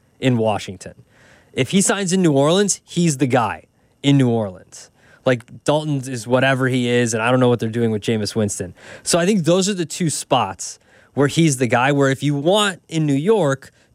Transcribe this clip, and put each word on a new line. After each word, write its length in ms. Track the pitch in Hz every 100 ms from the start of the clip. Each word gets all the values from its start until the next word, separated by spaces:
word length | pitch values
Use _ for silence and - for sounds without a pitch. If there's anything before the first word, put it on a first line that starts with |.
| _ -
in 160 | 131 120
Washington. 640 | 110 101 - 90 - - - _ _ - _
If 200 | - 127
he 100 | 190
signs 320 | 190 202 190
in 80 | 190
New 100 | 175
Orleans, 480 | 139 143 185 202 - -
he's 320 | - 175 135
the 100 | 139
guy 380 | 127 107 80 - _ _ _
in 160 | - 143
New 120 | 127
Orleans. 600 | 117 104 87 - - - _ _ _ -
Like, 400 | 123 - 113 -
Dalton 320 | 147 156 143
is 280 | 127 127 113
whatever 440 | 127 135 131 131
he 180 | 127 120
is, 260 | 120 120
and 80 | 110
I 80 | 113
don't 120 | 127
know 80 | 127
what 100 | 120
they're 100 | 113
doing 220 | 113 117
with 100 | 107
Jameis 340 | - 113 104 113
Winston. 380 | 104 - 90 - - -
So 160 | - 175
I 60 | 175
think 180 | 214
those 240 | 151 180 190
are 60 |
the 120 | 190 156
two 240 | - 170
spots 720 | - - 131 98 95 - - _ _ _
where 140 | - 139
he's 300 | - 165 127
the 100 | 123
guy, 240 | 120 131
where 180 | 143 135
if 140 | 131
you 100 | 139
want 480 | 143 147 208 208 175 -
in 180 | 165 151
New 80 |
York 560 | 139 165 220 151 135 - _ _